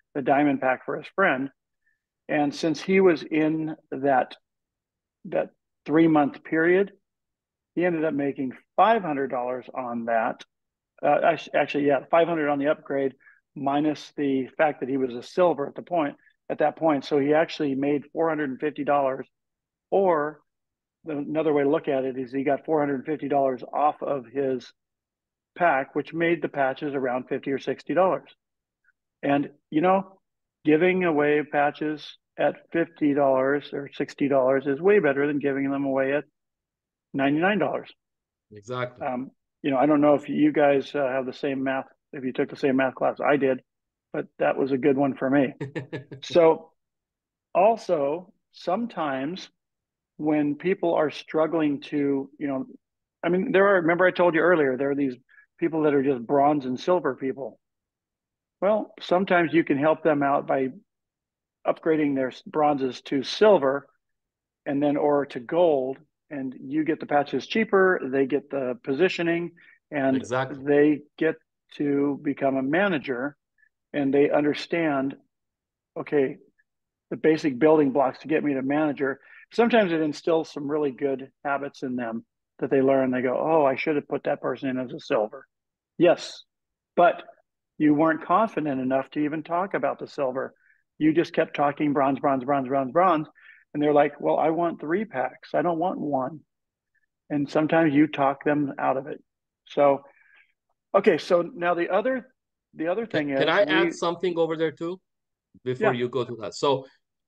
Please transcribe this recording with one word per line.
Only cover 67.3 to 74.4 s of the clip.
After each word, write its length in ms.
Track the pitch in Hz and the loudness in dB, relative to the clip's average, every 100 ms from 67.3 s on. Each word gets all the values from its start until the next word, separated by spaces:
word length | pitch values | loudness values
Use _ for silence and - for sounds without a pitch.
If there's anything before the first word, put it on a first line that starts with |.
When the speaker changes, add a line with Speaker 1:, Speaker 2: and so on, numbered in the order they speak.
| 131 - | -4 -2
Speaker 1:
cheaper, 540 | 226 220 190 190 185 135 | -2 2 4 4 2 0
they 160 | 135 131 | 0 0
get 240 | 143 - | -2 -4
the 240 | 139 127 117 | -6 -6 -6
positioning, 720 | - 139 185 180 170 170 170 - - _ _ | -4 0 0 0 -2 -2 -4 -10 -20 _ _
and 240 | 147 135 135 | -2 0 0
Speaker 2:
Exactly. 480 | 107 127 135 143 139 | -2 -4 -4 -6 2
Speaker 1:
they 340 | 143 151 147 - - | 4 4 2 -6 -4
get 180 | 160 156 _ _ _ | -2 -2 _ _ _
to 440 | - 147 143 143 143 | -6 -2 0 0 -2
become 360 | 147 135 139 135 | -6 -2 -2 0
a 60 | |
manager, 720 | 131 165 202 156 135 120 143 - _ _ _ _ _ | 0 0 0 -2 -4 -6 -6 -10 _ _ _ _ _
and 200 | 147 135 | -4 2
they 160 | 139 147 | 4 4
understand, 840 | 147 | 2